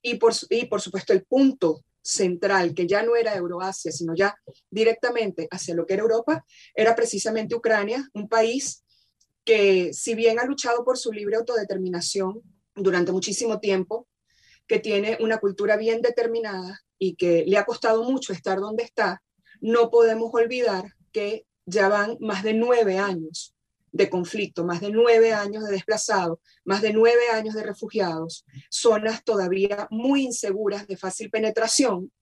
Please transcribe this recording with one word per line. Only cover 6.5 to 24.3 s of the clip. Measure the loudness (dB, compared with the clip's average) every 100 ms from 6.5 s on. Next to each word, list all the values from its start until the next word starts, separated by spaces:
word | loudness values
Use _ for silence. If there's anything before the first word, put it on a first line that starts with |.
| _ -10
era | 2 2 4
precisamente | 0 -2 -4 -4 -4
Ucrania, | -4 0 0 0 -4 -6
un | -12 -2
país | 2 2 0 -6 -12 _ _ _ _ _ _
que, | 2 4 6 4 2
si | -4 -6
bien | 2 2 2
ha |
luchado | -2 -2 -2 0
por | 0 -2
su | -4
libre | -6 -2 -2
autodeterminación | 0 -4 -2 -4 -4 -4 -4 -2 -4 -6 _ _ _
durante | -2 0 2 0
muchísimo | -2 -4 -4 -2 -2
tiempo, | 0 0 -2 -6 -10 _ _ _ _ _ _
que | -2
tiene | 0 -2 -2 -2
una | -2 0
cultura | -2 -2 0 2
bien | 0 0
determinada | 0 0 -2 -2 -4 -8 -10 -16 _ _
y | -4 0
que | 2 2
le | 4 2
ha |
costado | 2 -2 0 2
mucho | 0 -2 -4
estar | -8 -4 -4
donde | -4 -6
está, | -6 -2 -2 -4 _ _ _ _
no | 0 2 4
podemos | 6 6 4 0
olvidar | 0 0 0 0 -2 -8 _ _
que | -6 -4 -6 _ _ -4
ya | 2 4
van | 2 0 -4
más | -6 -4
de | 0
nueve | 0 4 4 4 2
años | -2 -4 -8 -12 -18 _ _ _ _
de | 0 0
conflicto, | 0 -4